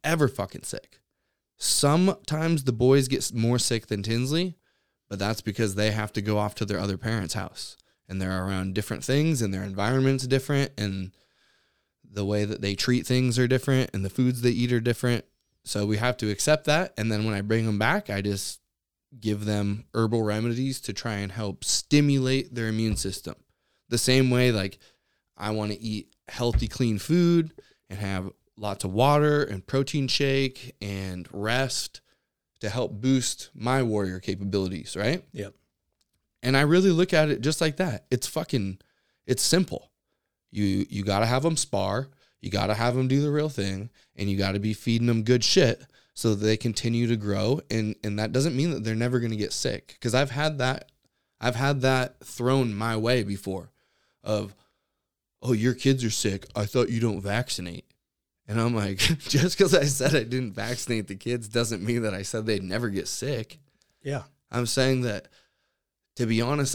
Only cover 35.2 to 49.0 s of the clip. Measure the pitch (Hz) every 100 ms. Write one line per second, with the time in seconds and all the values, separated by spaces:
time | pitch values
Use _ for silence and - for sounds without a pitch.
35.2 | - - 98 - _ _ _ _ _ _
36.2 | _ _ 127 135 147 175 190 165 180 160
37.2 | 151 127 131 156 160 139 180 107 - 123
38.2 | - 156 170 123 98 95 _ _ _ _
39.2 | - 123 - 170 - - _ _ _ _
40.2 | _ _ _ 104 101 98 - 101 98 101
41.2 | 113 131 165 160 - 98 98 110 135 _
42.2 | _ _ 95 101 98 110 120 127 131 135
43.2 | 147 147 151 135 98 95 110 _ _ -
44.2 | 101 98 98 101 107 107 120 113 120 113
45.2 | 110 123 - - 123 - - _ _ -
46.2 | 113 101 107 110 117 104 117 117 117 113
47.2 | 104 98 104 123 - 110 107 - 107 104
48.2 | 107 131 160 127 170 139 110 110